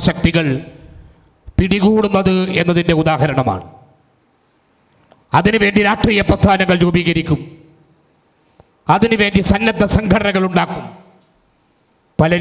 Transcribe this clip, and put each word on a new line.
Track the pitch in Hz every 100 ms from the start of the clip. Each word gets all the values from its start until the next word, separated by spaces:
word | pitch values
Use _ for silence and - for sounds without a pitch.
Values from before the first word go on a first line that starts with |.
| -
ശക്തികൾ | 170 175 165 151 131 - - - - - _ _ _ - -
പിടികൂടുന്നത് | 185 202 196 214 208 196 190 185 185 185
എന്നതിൻ്റെ | 170 170 175 160
ഉദാഹരണമാണ്. | 160 156 156 135 110 92 - - - _ _ _ _ _ _ _ _ _ _ _ _ _ _ -
അതിനുവേണ്ടി | 190 220 202 202 202
രാഷ്ട്രീയ | 208 233 202 196
പ്രസ്ഥാനങ്ങൾ | 196 196 190 185 185
രൂപീകരിക്കും, | 175 175 165 165 160 151 - - - _ _ _ _ _ _ _ _ _ _ _ -
അതിനുവേണ്ടി | 196 226 220 202 190 185
സന്നദ്ധ | 202 226 190 202 -
സംഘടനകൾ | 220 208 202 190 185
ഉണ്ടാക്കും. | 175 170 - - - - _ _ _ _ _ _ _ _ _ _ -
പല | 160 175